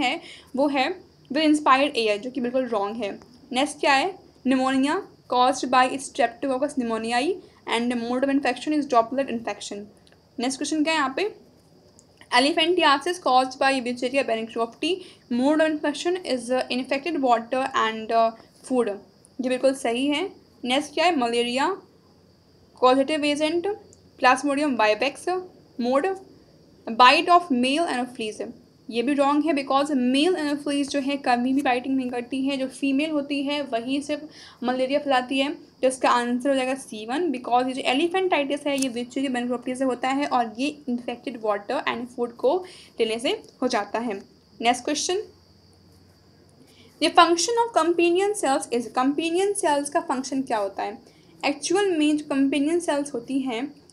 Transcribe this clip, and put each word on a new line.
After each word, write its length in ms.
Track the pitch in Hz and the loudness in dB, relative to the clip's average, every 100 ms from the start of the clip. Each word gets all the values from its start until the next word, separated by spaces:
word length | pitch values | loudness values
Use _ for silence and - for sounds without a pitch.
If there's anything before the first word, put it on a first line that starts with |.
है 180 | 254 330 - - - 247 | -2 -4 -10 -20 -8 -2
वो 100 | 285 | 0
है 180 | 277 285 381 - _ - | 2 -2 -4 -14 _ -6
with 140 | 277 311 | 0 4
inspired 500 | 294 294 262 285 262 | 4 4 4 4 0
air, 220 | 214 202 | 0 0
जो 120 | 247 | -4
कि 100 | 262 | -4
बिल्कुल 260 | 240 262 247 | -2 -2 0
रॉन्ग 340 | 220 202 233 | -2 -2 -4
है। 80 | 202 - - - - | -8 -8 -18 -20 -6
नेक्स्ट 260 | 254 302 - | -2 -2 0
क्या 120 | 311 | 2
है? 220 | 269 359 - - - 254 | 2 0 -6 -18 -6 0
Pneumonia 520 | 262 262 269 277 370 - - - | 2 2 2 2 0 -6 -14 -2
caused 360 | 247 254 269 254 | 2 4 2 2
by 160 | 254 254 269 | 4 4 0
Streptococcus 720 | - - 233 - 277 254 285 277 | -6 0 0 0 -2 -2 -2 -2
pneumoniae 540 | 233 226 226 240 302 370 - - - 226 | -4 -4 -2 -2 0 -4 -8 -14 -4 -2
and 200 | 240 240 | 0 -2
mode 240 | 233 254 277 | -2 0 2
of 80 | |
infection 420 | 269 277 254 302 302 | 2 0 -2 -2 -2
is 140 | 277 | 2
droplet 400 | 233 226 262 262 | 2 2 0 -2
infection। 480 | 233 226 202 - 202 208 - _ _ _ - | -4 -6 -8 -10 -12 -14 -20 _ _ _ -6
नेक्स्ट 200 | 262 - | -6 -4
क्वेश्चन 240 | 294 311 | -4 0
क्या 100 | 311 | 0
है 60 | 320 | 0
यहाँ 160 | 269 294 | -2 -2
पे? 160 | 415 - - _ _ _ - _ _ _ - 247 | -4 -6 -20 _ _ _ -20 _ _ _ 0 2
Elephantiasis 800 | 277 339 320 359 311 285 359 349 | 2 2 2 4 4 4 0 -2
caused 340 | 285 254 262 - | 2 2 2 0
by 120 | 269 269 | 0 0
Escherichia 440 | 240 247 254 269 247 | -2 -4 -2 -2 -2
bancrofti, 640 | 226 226 233 233 - 311 370 - - - | -4 -4 -4 -6 -4 -4 -4 -8 -18 -6
mode 280 | 240 269 311 | 0 2 2
of 80 | 311 | 2
infection 440 | 302 302 294 349 370 - | 0 -4 -2 -2 -4 -4
is, 120 | 254 226 | -6 -2
uh, 120 | 254 254 247 | -2 -2 -4
infected 420 | 262 277 339 302 262 | -2 -4 -2 0 2
water 380 | 226 226 262 269 240 | 2 0 -4 -2 0
and, 320 | 220 220 220 226 | 0 -2 0 2
uh, 100 | 226 226 - _ - | 2 0 -20 _ -4
food। 200 | 254 208 | 0 0
ये 600 | 202 - _ _ - 247 | -4 -12 _ _ -6 -4
बिल्कुल 260 | 254 269 | 2 2
सही 320 | 262 233 240 285 | 2 -2 0 0
है। 160 | 285 381 - - _ | -2 -4 -8 -20 _
नेक्स्ट 300 | 240 262 302 | -2 -2 -2
क्या 100 | - | 0
है? 120 | 349 311 | 2 2
मलेरिया, 500 | 233 240 240 247 311 392 - _ _ _ _ _ _ _ _ - | 0 0 0 0 0 -2 -10 _ _ _ _ _ _ _ _ 2
causative 420 | 254 269 269 311 | 4 6 2 2
agent 420 | 294 294 311 349 392 415 - - - - | 0 0 0 0 -2 -6 -10 -20 -20 2
Plasmodium 560 | 254 269 285 277 302 233 | 4 4 2 0 0 2
vivax, 520 | 214 214 262 - 359 370 370 - - - | 2 2 -2 -4 -4 -4 -6 -18 -16 -4
mode 260 | 240 269 370 381 - - - - - - - | 0 2 0 -4 -10 -20 -20 -20 -20 -16 -4
bite 420 | 226 247 302 349 349 | 6 6 6 6 4
of 140 | 349 | 4
male 340 | 247 254 294 339 | 0 2 0 0
anopheles। 480 | 247 254 - 220 214 226 - - _ - | -2 -6 -6 -8 -8 -12 -14 -20 _ -8
ये 140 | 226 | -4
भी 100 | 240 | 0
रॉन्ग 300 | 285 277 294 302 | 2 2 2 2
है 60 | 285 | 0
because 340 | 277 269 294 | 2 0 2
मेल 440 | 277 247 269 339 320 | 2 2 4 4 2
anopheles 520 | 294 294 294 285 277 | 0 -2 -2 -2 -2
जो 120 | 285 | -2
है 160 | 269 277 | -2 -2
कभी 360 | 262 240 254 | 0 2 2
भी 100 | 269 | 2
बाइटिंग 340 | 269 247 269 262 | 2 0 0 -2
नहीं 120 | 247 | -2
करती 300 | 247 240 269 269 | -6 -6 -4 -2
है, 100 | 269 | -2
जो 100 | 262 | -4
फीमेल 420 | - 277 269 320 | -2 0 0 0
होती 320 | 302 277 285 | -2 -2 -2
है 180 | 277 294 | -2 -4
वही 380 | 269 233 247 277 | -2 -4 -2 -4
सिर्फ 260 | 277 294 302 - - - | -2 -6 -8 -18 -20 -6
मलेरिया 340 | 247 254 262 285 | -2 0 0 0
फैलाती 400 | 285 254 247 269 | 2 0 2 -2
है। 100 | 277 339 - - | -2 -4 -14 -2
तो 60 | 262 | 0
इसका 220 | 262 285 | 2 2
आंसर 380 | 240 240 247 277 | 2 2 0 0
हो 60 | |
जाएगा 200 | 269 262 | 0 0
सी 300 | 269 - 220 220 | -4 -8 -12 -6
वन, 240 | 285 349 | -2 -2
because 340 | 247 - 247 262 | -2 0 0 2
ये 40 | |
जो 100 | 262 - | -2 0
elephantiasis 720 | 262 339 381 370 311 277 285 285 | 0 0 0 0 0 0 -2 -2
है 100 | 277 | -2
ये 80 | 269 | -2
विचुअली 400 | 233 240 277 269 | -4 -6 -4 -2
bancrofti 480 | 247 247 247 262 254 | -2 -2 -4 -4 -2
से 80 | |
होता 240 | 269 247 262 | -2 0 -2
है 180 | 269 285 | -2 0
और 260 | 254 233 214 | 0 0 -2
ये 100 | 285 - - | -4 -4 -6
इन्फेक्टेड 500 | 233 254 240 277 233 | -6 -6 -8 -10 -6
वाटर 380 | 214 202 208 269 - | -2 -2 -2 -4 -2
and 180 | 233 247 - | -4 -6 -6
फूड 200 | 240 - | -8 0
को 200 | 247 359 359 - - - | 0 0 -4 -18 -10 -4
लेने 180 | 220 233 | -2 -2
से 120 | 285 440 - - | -2 -4 -8 -6
हो 60 | 254 | -2
जाता 300 | 226 202 220 | -2 -2 -4
है। 160 | 240 196 - _ _ - | -4 -6 -12 _ _ -2
नेक्स्ट 240 | 233 254 | 0 0
क्वेश्चन, 380 | - 294 - 381 - - _ _ _ _ - - - _ _ _ - - - - - - | 0 -4 -2 -4 -6 -16 _ _ _ _ -20 -20 -20 _ _ _ -20 -20 -20 -20 -16 -2
the 120 | 320 | 2
function 500 | 359 339 339 - 466 | 6 6 4 0 0
of 80 | 466 339 | 2 2
companion 580 | 320 339 339 359 403 415 | 2 2 2 2 0 0
cells 260 | 294 - - 240 | 0 0 0 -4
is, 160 | 226 254 | -4 -2
companion 600 | 269 294 330 349 403 403 | 0 0 0 0 0 0
cells 240 | 330 285 285 | 0 0 0
का 120 | 339 | -2
फंक्शन 420 | 330 262 262 269 | -2 -4 -4 -4
क्या 160 | 262 220 | -2 -2
होता 240 | 196 196 | -4 -6
है? 160 | 202 214 - - - - 277 | -8 -10 -18 -20 -20 -6 -4
एक्चुअल 440 | 285 - 370 403 320 | -2 0 0 2 2
में 180 | 302 302 | 2 0
जो 80 | - | 0
कंपेनियन 520 | 277 277 294 294 339 | 0 2 2 2 0
सेल्स 320 | 339 285 285 | 0 -2 -2
होती 240 | 233 233 269 | -6 -4 -4
हैं 240 | 262 226 285 - - | -2 -4 -6 -10 -20